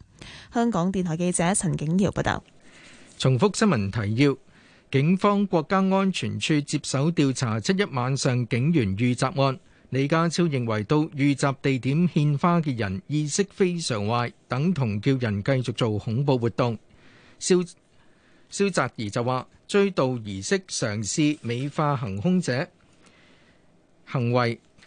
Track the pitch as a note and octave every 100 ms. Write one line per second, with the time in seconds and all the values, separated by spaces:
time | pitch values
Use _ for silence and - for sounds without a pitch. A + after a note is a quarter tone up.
0 | - - - - - A#3+ A#3 G3 F3+ F#3+
1 | F3+ D#3+ F3+ F3 F3 G#3 E3 D3 D3+ F#3
2 | G3+ - - - - - - - - -
3 | - - C3+ B2 G3+ - G#3+ C3 G2 A#2+
4 | G2+ A2 C#3+ - - - - - - C3+
5 | D3+ F#3 G#3 G3+ G3+ E3+ C#3 F#3+ F#3+ F#3+
6 | F#3+ - G#2+ G#2 - D3+ C#3+ D3 - C3
7 | D#3 E3+ C#3 B2+ A#2 A2 G#2+ F#3+ G3+ C3
8 | B2 C#3 C#3+ B2 A#2 A#2 C#3+ E3 G2+ F#2+
9 | B2 B2 C3+ C3+ C3+ C3 _ _ - C3
10 | C#3+ E3 E3+ - E3+ C3+ A#2 G#2+ G#2 D3+
11 | D#3+ C#3 C#3+ C3+ C#3+ B2+ C#3+ C3 B2+ D3+
12 | F3+ E3 D3 C#3+ F3 E3+ D3+ A#2 G2+ F#2+
13 | - D3 D3+ E3+ G3 - F#3+ E3+ D#3+ A2
14 | G2+ A#2+ A#2+ - - B2+ E3+ D#3 A#2 G2+
15 | C#3 C3+ A#2 G2+ G2+ C3 A#2+ - A#2 G2+
16 | - A2+ C#3+ C3 A#2 - B2 A2 _ -
17 | - - - - - F3+ F3 - _ _
18 | _ _ _ _ - - G3+ E3+ B2+ -
19 | G#2 B2 A#2+ B2+ - _ - G#3 G3+ F#3
20 | C3 B2 G#2+ F#2+ G2 G3 - - A#2 G#2
21 | G2 - D3+ D3+ A2+ A#2+ C#3+ - D3 C3+
22 | A#2+ G2 E3+ F#3 E3+ B2+ F3 _ _ _
23 | - _ _ _ _ _ _ _ _ _
24 | - C#3+ A#2+ B2 A#2 A#2 _ _